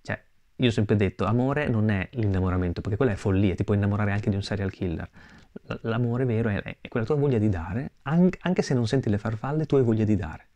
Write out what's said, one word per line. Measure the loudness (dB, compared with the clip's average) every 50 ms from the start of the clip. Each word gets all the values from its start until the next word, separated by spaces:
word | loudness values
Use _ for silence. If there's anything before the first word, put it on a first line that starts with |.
Cioè, | _ -8 -10 -10 _ _ _ _ _ _ _
io | _ 0 2
ho |
sempre | 2 2 2 2 2
detto, | 2 2 0 0 -2 -2
amore | 0 2 2 0 0 0 -2 -2
non | -2 0 0 0 0
è | 0 -2 -4 -4
l'innamoramento, | -4 -2 -2 0 0 0 0 0 0 0 0 -2 -4 -4
perché | -4 -4 -2
quella | 0 0 0
è | 0
follia, | 0 0 0 2 4 2 2 2
ti | 0 0
puoi | 0 0
innamorare | 0 2 0 0 0 -2 -2
anche | -2 -2 -2 -2
di | -2
un | -2 -4
serial | -4 -4 -4 -4 -6
killer. | -6 -4 -6 -4 -4 -4 -8 -10 _ -20 -20 -20 -20 -20 -20 _ _ -20 _
L-, | -12 -12 -8
l'amore | -6 -4 -2 0 0 0 0 0 0
vero | 0 0 0 0 0
è, | -2 -2 -4 -8 -14 _
è | -16 -8
quella | -4 -4 -2
tua | 0 0
voglia | 0 2 2 2 2
di | 2 2
dare, | 0 0 -4 -6 -6 -6 -6 -8 _ _
an-, | _ 0 4 4 4 4 2 0
anche | -2 -2 0 0
se | 0 0 0
non | 0 2
senti | 2 0 0 2 2
le | 0 0
farfalle, | 0 -4 -6 -4 -6 -4 -2 -4 0
tu | 2 4
hai | 4
voglia | 4 4 4 2 4
di | 2 2
dare. | 0 0 -6 -10 -14 -18 _ _